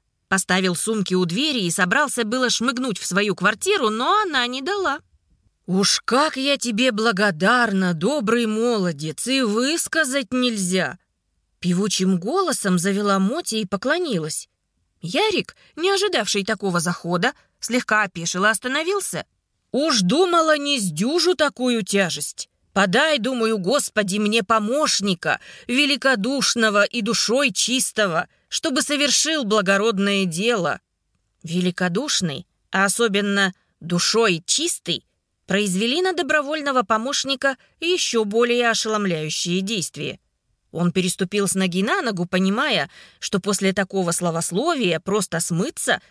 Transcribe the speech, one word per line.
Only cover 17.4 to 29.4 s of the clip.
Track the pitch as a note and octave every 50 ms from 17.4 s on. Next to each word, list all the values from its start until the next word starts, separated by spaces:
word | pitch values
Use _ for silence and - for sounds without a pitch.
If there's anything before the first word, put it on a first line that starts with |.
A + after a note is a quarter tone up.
| _ _ _ -
слегка | - - A3+ B3 A3+ - A3 G#3+ G#3+
опешил | G3 - E3+ E3 E3 - F3+ G3
и | G#3+
остановился. | A3 G#3+ - B3 C4+ D4 D#4+ E4+ G4+ G4+ - - - - - _ _ _ _ _ _ _ _ _
«Уж | - A#3+ D4 D#4+ C#4 A3+
думала, | F#3 F3 A#3 D#4 F#4+ F4+ E4+ E4+ D#4+ D#4 D4+
не | D4+ C#4+ C#4+ C#4+ C4
сдюжу | G3+ F#3 D3+ D3+ G3 A#3+ D#4 F4 D#4+ F4 F#4
такую | - D#4 C#4+ - - B3 B3+ A#3+ A3+ G3+
тяжесть. | - - G3 G3 E3 D3 D3 D3+ - - - - _ _ _ _ _ -
Подай, | G3 G3 G3+ F3 A#3+ D4 D#4+ D4+ C#4
думаю, | G#3 B3 C4 A#3+ A3+ A3 A3+ G#3+
Господи, | F3 F3 C4 C#4+ - - - A3 G#3 G3 F3+ G#3+
мне | G#3+ G#3 G#3+ A3+ G#3+
помощника, | - A3+ A3 G#3 G#3 A#3+ D4 D#4 - - - F#3+ G#3 F#3 - - D#3+ B2+ - - - - - -
великодушного | - A#3+ C4 D4 C#4 C#4+ C4 - C4+ C4 G#3+ F#3+ B3 C#4 C#4 G3+ - - A#3+ A3+ A3 G3+ G#3 G3+
и | - - A#3+ G#3
душой | A3 A3 - - - A3 C4 D4 C4+ F#3
чистого, | - - - B3 C4 A#3 - - - G#3+ F#3+ D#3+ E3 - - _ _ _ -
чтобы | - - - D#4+ C4 D4 C4+
совершил | - D4 C#4 C#4+ C#4 - - - D4 D#4+ D#4